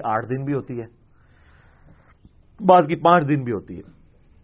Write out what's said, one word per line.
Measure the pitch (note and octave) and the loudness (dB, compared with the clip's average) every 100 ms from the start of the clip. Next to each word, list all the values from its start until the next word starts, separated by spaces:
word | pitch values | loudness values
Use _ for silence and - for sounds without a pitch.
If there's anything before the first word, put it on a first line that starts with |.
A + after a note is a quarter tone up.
آٹھ | A#2 A2 A2 | -6 -6 -6
دن | C3 | -8
بھی | C3+ | -6
ہوتی | C#3 - A#2+ | -8 -8 -12
ہے، | A2+ _ _ _ _ _ _ _ _ _ - - _ _ - _ _ - F#3 | -14 _ _ _ _ _ _ _ _ _ -20 -20 _ _ -20 _ _ -4 4
بعض | F3+ D#3 | 6 4
کی | D#3+ | 0
پانچ | D#3+ F3 C#3+ | 4 4 2
دن | C#3+ | -4
بھی | A#2+ | -4
ہوتی | G2+ - F2 | -8 -10 -20
ہے۔ | - _ _ _ _ _ | -20 _ _ _ _ _